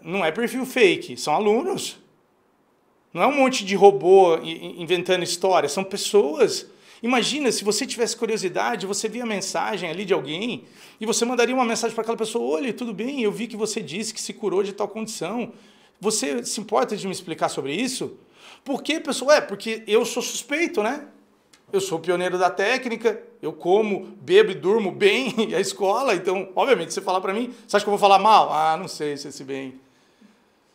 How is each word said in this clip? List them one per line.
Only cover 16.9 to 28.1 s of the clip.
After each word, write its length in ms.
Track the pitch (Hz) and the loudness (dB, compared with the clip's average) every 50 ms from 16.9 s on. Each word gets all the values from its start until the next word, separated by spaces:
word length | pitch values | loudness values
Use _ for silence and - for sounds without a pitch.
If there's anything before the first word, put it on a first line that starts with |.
| 214 | -4
de 100 | 180 165 | -6 -6
me 60 | 190 | -6
explicar 360 | 175 - - - 156 - 175 156 | -8 -8 -8 -10 -6 -2 -2 -2
sobre 260 | - 165 135 135 147 | -2 -4 -6 -4 -4
isso?" 440 | 196 262 254 - - 151 127 - - _ _ _ _ - - - - - | -2 -4 -4 -4 -6 -8 -8 -10 -14 _ _ _ _ -20 -20 -20 -14 -8
Por 160 | 269 285 - | -6 -6 -4
quê, 160 | - - 311 320 | -4 -4 -4 -4
pessoal? 320 | 311 285 - - - 277 | -4 -4 -6 0 4 6
É, 100 | 302 262 | 6 6
porque 440 | - - 196 196 - 226 226 226 220 | 4 0 -8 -8 -6 -6 -6 -6 -2
eu 180 | 208 208 233 240 | 2 2 2 2
sou 160 | 233 - 254 | 0 -2 -4
suspeito, 640 | - - - - - - 285 311 349 - - 220 | -4 -6 -6 -8 -6 -4 -2 -2 -2 -2 -2 -2
né? 240 | 208 226 277 302 285 - - _ _ _ _ _ _ _ _ _ _ _ | -2 -2 -2 -6 -8 -14 -20 _ _ _ _ _ _ _ _ _ _ _
Eu 80 | - 190 | -2 -2
sou 200 | 190 - 160 165 | -2 -2 -6 -4
pioneiro 360 | 160 175 180 175 180 180 175 | -2 -2 -2 0 0 -2 0
da 140 | 180 185 180 | 2 2 2
técnica, 720 | 180 - 196 214 254 247 254 240 226 220 233 226 214 220 - - - - | 2 2 0 0 0 -2 -2 -6 -4 -2 -2 -2 -2 -4 -10 -20 -16 -12
eu 120 | - 156 | -10 -10
como, 640 | - - - 170 185 214 220 208 196 165 - - - - | -8 -4 0 2 4 4 4 2 -2 -4 -6 -10 -18 -10
bebo 300 | 131 123 180 208 220 180 | 0 4 6 6 6 6
e 40 | 190 | 2
durmo 360 | 151 143 185 214 226 208 180 | -2 0 2 2 2 0 -2
bem, 420 | 147 135 208 196 214 240 269 226 - 226 | 0 2 2 2 4 2 -2 -2 -2 -2
<laughs> 80 | 220 - | -2 0
e 40 | 170 | 0
a 60 | 170 | -2
escola, 560 | 196 196 - - 202 190 202 240 277 262 202 | -2 -2 -4 -2 0 0 0 2 0 0 0
então, 340 | 170 - 202 185 196 180 - - | 0 0 -2 -2 -4 -4 -4 -2
obviamente, 360 | - 202 269 240 180 165 - | 0 2 2 2 2 0 -4
você 80 | - 202 | -8 -6
falar 200 | - 196 180 190 | -4 -2 -2 -2
pra 120 | 185 190 | -2 -2
mim, 220 | 196 226 254 247 - - - | -2 -4 -4 -6 -8 -14 -6
você 100 | - - | 0 0
acha 80 | 202 - | 0 2
que 40 | 208 | 0
eu 40 | |
vou 60 | 202 190 | 2 6
falar 200 | 202 196 | 6 8